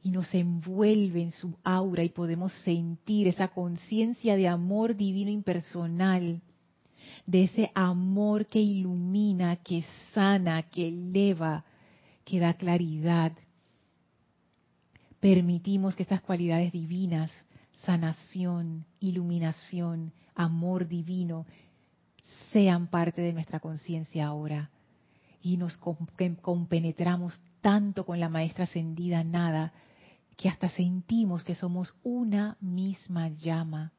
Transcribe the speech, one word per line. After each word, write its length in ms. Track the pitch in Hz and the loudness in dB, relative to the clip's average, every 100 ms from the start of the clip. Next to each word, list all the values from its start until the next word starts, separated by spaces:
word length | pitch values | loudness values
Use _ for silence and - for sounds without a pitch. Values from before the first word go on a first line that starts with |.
y 80 | 185 | -2
nos 240 | 185 170 | -2 0
envuelve 880 | 185 175 170 165 185 214 214 196 170 | 0 0 -2 -4 2 4 4 2 0
en 100 | 170 | -4
su 240 | - - 165 | -6 -10 -6
aura 400 | 180 185 190 170 | 0 0 0 0
y 60 | 170 | 0
podemos 420 | 170 170 170 185 - | 0 -4 -2 -4 -4
sentir 640 | - 170 170 170 - 208 190 | -2 0 -2 -6 -2 2 2
esa 220 | 180 190 | 2 -2
conciencia 880 | - 175 170 - 214 226 240 226 196 | -2 -6 -6 -4 0 0 0 2 4
de 120 | 185 | 4
amor 480 | 175 175 202 226 202 | 2 0 0 0 0
divino 340 | 202 190 202 | 0 0 -2
impersonal, 1120 | 208 202 180 - 175 170 170 190 185 175 170 _ _ _ _ _ _ - - - | -2 -2 -4 -4 -6 -4 0 2 2 0 -4 _ _ _ _ _ _ -20 -16 2
de 180 | 185 | 4
ese 260 | 185 - 220 | 4 4 0
amor 720 | - 185 180 185 196 208 208 214 | 2 2 2 2 2 2 2 2
que 140 | 220 | 2
ilumina, 960 | 208 196 185 180 180 196 208 185 175 175 | 2 2 0 -2 0 2 2 2 0 -2
que 260 | - 170 - - - | -2 -4 -4 -14 -6
sana, 500 | - 196 196 175 160 | 2 4 4 2 -2
que 240 | 160 - 165 | -4 -4 -4
eleva, 760 | 175 175 190 202 170 160 156 - _ _ _ _ _ | -4 -2 2 2 2 0 -2 -8 _ _ _ _ _
que 160 | - 185 | -4 2
da 140 | 170 | 2
claridad. 800 | 170 180 175 170 156 160 170 160 160 _ _ _ _ _ _ _ _ _ _ _ _ _ _ _ _ _ - | 2 2 2 0 -2 2 2 2 -2 _ _ _ _ _ _ _ _ _ _ _ _ _ _ _ _ _ 2
Permitimos 760 | 202 185 175 175 185 196 190 185 | 6 6 6 0 0 0 0 -2
que 60 | |
estas 180 | 180 190 | -2 -2
cualidades 500 | - 180 175 165 175 | -2 -2 2 2 0
divinas, 600 | 170 160 180 185 165 160 - _ - _ _ | -2 -6 -4 -2 -2 -4 -8 _ -20 _ _
sanación, 1000 | - 170 165 160 - 185 180 175 170 160 160 _ | -2 0 0 -4 -10 -6 -4 -2 -4 -8 -12 _
iluminación, 1120 | 190 180 175 170 165 156 - 180 170 165 160 - _ | -4 -2 -2 0 -2 -4 -8 -6 -4 -4 -8 -12 _
amor 520 | - 170 165 175 185 170 | -4 -2 0 -2 -2 -2
divino, 600 | 175 165 185 175 165 165 - _ _ _ _ _ _ - - - | -4 -4 -4 -4 -6 -10 -18 _ _ _ _ _ _ -20 -20 2
sean 380 | 220 196 175 175 | 6 6 4 2
parte 340 | 175 170 165 | 0 0 0
de 100 | 175 | -2
nuestra 280 | 165 156 160 | -2 -6 -8
conciencia 680 | 165 156 - 165 160 165 147 | -8 -10 -6 -6 -6 -4 -4
ahora. 440 | 151 151 151 151 _ _ _ _ _ _ _ | -4 -6 -6 -8 _ _ _ _ _ _ _
Y 160 | 180 180 | -2 -2
nos 220 | 175 - | -2 -6
com-, 280 | - 160 165 - | -8 -6 -10 -4
que 200 | 185 170 | -2 -2
compenetramos 1040 | - 175 170 165 165 160 170 180 175 - _ _ | -2 -2 0 0 0 0 0 0 -4 -10 _ _
tanto 420 | 208 208 208 196 | 2 4 2 -4
con 160 | 185 175 | -6 -2
la 80 | 165 | -2
maestra 360 | 160 160 - | 0 -2 -2
ascendida 600 | 175 170 160 160 175 170 | -4 -2 -6 -4 -2 0
Nada, 480 | 165 170 170 156 160 _ _ _ - _ _ - | 0 0 0 0 -4 _ _ _ -20 _ _ -4
que 120 | 185 | -4
hasta 200 | 165 185 | -2 -6
sentimos 720 | - 180 180 - 233 214 175 | -2 -2 -2 0 0 2 -2
que 100 | - | -4
somos 400 | 175 180 180 180 _ | -6 -4 -4 -6 _
una 540 | 247 247 233 202 208 - | -6 -4 0 0 -2 -6
misma 680 | 185 180 190 190 - 170 165 | -6 -2 -4 -6 -6 -4 -4
llama. 640 | 151 160 165 160 156 156 | -4 -4 -2 -2 -6 -10